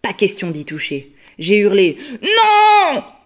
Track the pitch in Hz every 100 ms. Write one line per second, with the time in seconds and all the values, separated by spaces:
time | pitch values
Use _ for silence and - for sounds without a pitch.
0 | 233 180 202 - 180 151 147 151 - 143
1 | 139 _ _ - 160 208 208 196 180 151
2 | 285 233 370 453 427 415 427 415 359 -
3 | - _